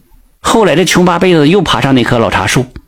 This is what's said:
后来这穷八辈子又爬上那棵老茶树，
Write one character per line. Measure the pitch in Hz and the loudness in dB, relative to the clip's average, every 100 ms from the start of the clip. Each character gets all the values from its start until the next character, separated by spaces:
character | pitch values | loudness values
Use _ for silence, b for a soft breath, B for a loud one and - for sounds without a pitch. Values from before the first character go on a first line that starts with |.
| _ _ _ _ | _ _ _ _
后 | - 233 | -2 0
来 | 190 147 | 2 0
这 | |
穷 | 185 180 | 0 0
八 | 180 175 | 0 2
辈 | 190 | 2
子 | 165 143 | 2 2
又 | 202 | 2
爬 | 156 113 | 0 -2
上 | 135 | 0
那 | 131 | 0
棵 | 113 120 | 0 0
老 | 98 | 0
茶 | 95 92 | -2 -2
树， | 139 123 - | -4 -4 -12